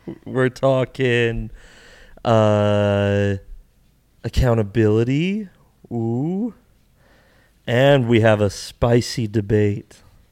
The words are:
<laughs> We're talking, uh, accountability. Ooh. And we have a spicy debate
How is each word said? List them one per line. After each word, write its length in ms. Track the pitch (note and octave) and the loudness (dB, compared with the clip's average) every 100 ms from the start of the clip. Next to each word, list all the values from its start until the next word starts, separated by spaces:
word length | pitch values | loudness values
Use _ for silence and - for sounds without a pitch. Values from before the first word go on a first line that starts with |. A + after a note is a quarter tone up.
| - | -14
<laughs> 200 | - - | -16 -8
We're 240 | A#2+ B2+ | -2 -2
talking, 1000 | - C3+ C3 B2 - C3 A#2+ A#2 A#2 A2 - - - - - - - | 0 0 0 -2 -2 -2 0 0 -4 -10 -14 -20 -20 -20 -20 -20 -6
uh, 1120 | - A2 G#2+ G#2 G#2 G#2 G#2 G2+ G2+ G2+ G2+ G2 - - - _ _ _ _ _ | 2 4 4 4 2 2 2 0 0 0 0 -4 -10 -20 -20 _ _ _ _ _
accountability. 1300 | A#2 - B2+ A#2 G2+ A2+ G#2+ A2 A#2 C#3+ F#3 G#3 F#3+ _ _ _ - | -6 0 2 2 0 0 2 2 0 0 -2 -4 -8 _ _ _ -10
Ooh. 640 | A#2 A2+ A#2+ D#3 F#3+ A#3 - _ _ _ _ _ _ _ _ _ _ - | -6 -4 -4 -4 -4 -6 -10 _ _ _ _ _ _ _ _ _ _ -4
And 420 | A#2+ C#3 C#3 A#2 | 2 4 2 4
we 140 | A#2 | 4
have 180 | A2+ G#2+ | 4 2
a 120 | G2+ | 0
spicy 760 | - - - A#2+ A#2+ - - G#2+ | -4 -14 -4 0 2 0 -6 -4
debate 760 | A2 G2+ G#2+ G#2 G2+ - - _ - _ | -4 0 0 0 -2 -10 -20 _ -20 _